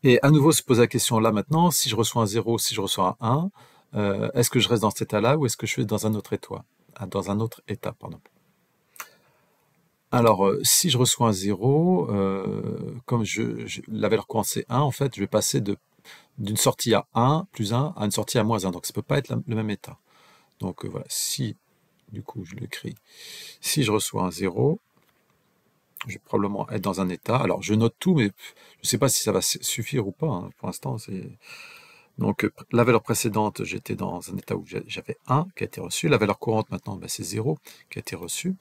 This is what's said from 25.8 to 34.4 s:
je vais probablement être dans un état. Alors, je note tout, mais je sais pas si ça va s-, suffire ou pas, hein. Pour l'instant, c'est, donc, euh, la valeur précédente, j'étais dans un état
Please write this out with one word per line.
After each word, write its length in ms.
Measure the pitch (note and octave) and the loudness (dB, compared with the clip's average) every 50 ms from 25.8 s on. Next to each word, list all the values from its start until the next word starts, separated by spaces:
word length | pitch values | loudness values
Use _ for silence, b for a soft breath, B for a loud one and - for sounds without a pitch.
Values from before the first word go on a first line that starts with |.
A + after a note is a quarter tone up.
| _ _ _ - - | _ _ _ -14 -12
je 60 | B2 G2 | -12 -12
vais 80 | - _ | -14 _
probablement 460 | _ - G2+ G2+ G2+ G2+ F#2+ - - | _ -2 0 0 0 -2 -4 -6 -6
être 100 | A2 G#2+ | -6 -4
dans 200 | F#2 G2+ F#2 F2+ | -2 -2 -2 -2
un 80 | F#2+ F2+ | -2 -2
état. 280 | F2+ E2 _ - A2 | -4 -6 _ 0 0
Alors, 240 | C3 C3+ G2+ F2+ F#2+ | 0 2 0 0 -2
je 140 | F#2+ - G#2+ | 0 0 2
note 220 | A2 A2+ A#2 - _ | 4 4 2 0 _
tout, 160 | - F3+ F#3 | 2 2 4
mais 160 | D3+ A2+ G2+ - B B B B B B B B B - | 4 4 2 0 B B B B B B B B B -4
je 60 | - | -2
sais 100 | - A2 | 0 2
pas 100 | B2+ C3 | 2 2
si 120 | - - | 2 2
ça 120 | - A2 G2 | 0 2 2
va 80 | F#2+ | 2
s-, 180 | - - - - | 2 0 -4 -4
suffire 460 | - - - - A2+ - - C3+ G#2 | -4 -6 -4 -4 -6 -4 -2 -2 -2
ou 60 | G2 F#2 | -2 -4
pas, 160 | _ - E3 | _ -4 -2
hein. 220 | A#2+ F2 F#2+ F#2+ - | -2 -4 -6 -10 -14
Pour 120 | _ - G2+ | _ -10 -10
l'instant, 280 | - - - C#3 B2+ | -10 -8 -8 -6 -8
c'est, 320 | A#2 - - G2 F#2 - - G2+ - B B B B B B B B B B B B B B B - | -8 -8 -10 -10 -10 -10 -12 -16 -18 B B B B B B B B B B B B B B B -4
donc, 260 | A2 G#2 G2+ - - | -2 -2 0 0 -2
euh, 80 | G#2+ - - - _ | -2 -2 -4 -12 _
la 140 | - A#2 A#2+ | 2 4 4
valeur 180 | A#2+ A#2+ A2+ - | 6 6 4 2
précédente, 600 | - A2+ - - A#2+ G2+ G#2+ G#2+ G#2+ - - G#2+ | 0 -4 -2 -2 -2 0 0 -2 -2 -4 -6 -8
j'étais 320 | F#2+ G2 G2+ - - G2 | -8 -8 -10 -6 -8 -6
dans 240 | F#2 F#2+ F#2+ F2+ F2 - - F#2+ | -6 -4 -6 -6 -8 -8 -8 -10
un 40 | |
état 180 | F#2+ | -10